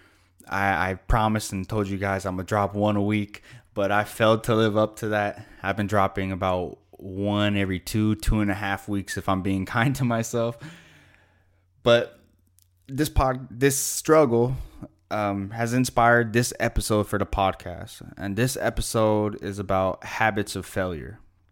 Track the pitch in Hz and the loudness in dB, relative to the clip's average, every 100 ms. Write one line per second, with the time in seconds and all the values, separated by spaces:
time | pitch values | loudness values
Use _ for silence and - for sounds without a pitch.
0 | _ _ _ _ - 98 98 87 92 92 | _ _ _ _ -6 -2 0 2 0 -4
1 | - 117 110 110 - 95 92 110 98 98 | 0 2 2 0 -4 -8 -6 -4 -2 -2
2 | 98 95 95 92 92 107 98 104 104 104 | -2 -2 -4 -6 -2 0 0 0 0 2
3 | 101 107 104 - - - _ - 98 104 | 0 0 -2 -12 -20 -20 _ -4 0 2
4 | 104 - 110 110 - 110 110 104 107 - | 0 2 4 4 2 2 2 2 0 -2
5 | 110 107 101 - - - 95 101 101 104 | -2 0 -2 -4 -16 -10 -6 -2 0 2
6 | 95 - 95 92 95 92 87 - _ - | 2 0 -4 -2 -2 -2 -4 -10 _ -18
7 | 98 92 101 104 104 101 98 92 - 107 | -12 -6 -2 2 2 2 0 -2 -2 0
8 | 107 107 - 110 104 98 101 98 - 101 | 0 0 2 2 2 0 -2 -4 -4 -6
9 | 92 - 95 95 95 95 92 120 123 131 | -4 -6 -2 0 0 -2 -2 0 2 2
10 | 123 113 113 117 117 117 156 170 - - | 0 0 -2 -2 -2 -4 -14 -20 -20 -20
11 | _ _ _ _ _ _ _ _ 120 117 | _ _ _ _ _ _ _ _ 4 4
12 | - - _ _ _ _ _ _ - 131 | 4 -10 _ _ _ _ _ _ -10 -4
13 | 151 - 131 127 131 123 139 139 - - | 0 2 2 0 -6 2 2 2 -4 -4
14 | - 156 139 117 120 131 - - - _ | 4 6 6 4 2 -2 -10 -14 -20 _
15 | - 107 104 101 98 113 117 123 127 - | -8 -4 -2 -2 -6 -4 -2 0 2 4
16 | 117 120 113 113 120 - 117 - - 107 | 6 6 4 2 0 -2 -2 0 0 0
17 | 101 101 101 - 95 - 87 87 - - | 0 -2 -2 0 0 0 -10 -12 -14 -18
18 | 82 - 98 98 127 - 113 113 - 113 | -18 -10 -6 -2 -2 0 -4 -4 -2 2
19 | 110 107 107 104 101 101 95 95 95 - | 2 2 0 -4 -10 -8 -2 0 0 -2
20 | - - 110 104 101 98 90 101 92 82 | -8 0 0 0 -4 -6 -8 -6 -4 -6
21 | 64 110 - _ _ | -12 -16 -20 _ _